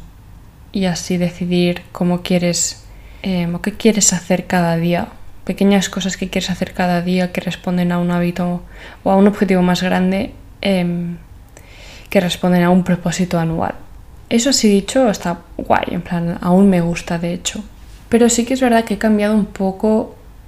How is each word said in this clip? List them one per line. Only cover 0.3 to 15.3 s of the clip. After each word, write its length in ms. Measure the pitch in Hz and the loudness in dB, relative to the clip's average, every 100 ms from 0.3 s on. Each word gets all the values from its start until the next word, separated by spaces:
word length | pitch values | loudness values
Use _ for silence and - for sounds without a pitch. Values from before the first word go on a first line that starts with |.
| - - - - | -20 -20 -20 -10
y 140 | 202 | -2
así 320 | 185 170 - 180 | -2 -2 -2 -2
decidir 640 | 175 175 175 180 175 175 - | -2 -4 -2 2 2 0 -8
cómo 280 | - 180 175 | -2 0 0
quieres, 640 | 175 180 175 170 - - - - - - | 0 0 0 0 -4 -6 -16 -20 -20 -10
em, 320 | - 180 170 | -4 -2 -2
o 80 | 175 | -4
qué 100 | - | -6
quieres 400 | - 226 214 - | 2 2 4 2
hacer 340 | 175 - 180 - | 0 0 -2 0
cada 300 | 185 170 165 | 0 2 0
día. 320 | 170 170 220 - - - | 0 0 -2 -10 -18 -12
Pequeñas 440 | - 180 196 202 185 | -8 0 4 4 2
cosas 300 | - 185 - | -4 -6 -6
que 100 | 185 | -6
quieres 220 | 190 185 | -4 -4
hacer 240 | 180 180 | -4 -6
cada 260 | - 180 175 | -2 0 0
día 320 | 175 185 180 | 0 0 0
que 80 | 180 | -2
responden 500 | 180 170 - 180 175 | -6 -6 -4 0 0
a 80 | 175 | 0
un 120 | 175 | 0
hábito 500 | 175 175 175 180 180 - - - - | 0 0 -2 -4 -4 -8 -18 -20 -6
o 80 | - | 0
a 60 | 196 | 4
un 120 | 202 | 4
objetivo 340 | 202 190 185 | 4 2 4
más 200 | 180 180 | 4 2
grande, 520 | 185 185 185 190 - - - - | 0 0 0 0 -4 -10 -20 -6
em, 560 | 202 190 175 175 170 170 - - - - - - - - - | -2 0 0 -2 -6 -10 -14 -20 -20 -20 -20 -20 -20 -20 -2
que 100 | 202 | 0
responden 440 | 180 - 180 180 | 0 0 2 2
a 60 | 175 | 4
un 140 | 180 | 4
propósito 540 | 180 175 175 165 180 170 | 2 0 -2 -2 -2 0
anual. 380 | 165 165 - - - - - - - | -2 -2 -4 -6 -14 -20 -20 -20 -2
Eso 220 | 233 262 | 0 2
así 180 | 262 214 | 2 4
dicho 400 | 196 190 269 254 | 4 2 2 2
está 300 | 180 175 | 0 -4